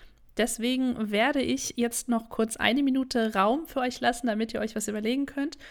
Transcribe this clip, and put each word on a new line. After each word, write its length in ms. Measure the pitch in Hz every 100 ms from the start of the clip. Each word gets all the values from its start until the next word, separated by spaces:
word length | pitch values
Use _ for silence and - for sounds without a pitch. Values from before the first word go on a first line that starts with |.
| - - - -
Deswegen 760 | 214 - 233 262 254 233 214
werde 300 | 208 247 285
ich 320 | - 269 - -
jetzt 320 | 233 233 -
noch 220 | 233 226
kurz 260 | - 226 -
eine 260 | 208 254
Minute 520 | 277 262 262 240 220
Raum 320 | 208 196 277 330
für 160 | 269
euch 180 | 254 247
lassen, 280 | 240 240 247
damit 260 | 214 220
ihr 80 | 214
euch 120 | 214
was 140 | 214 214
überlegen 380 | 214 220 262 277
könnt 320 | - 285 - -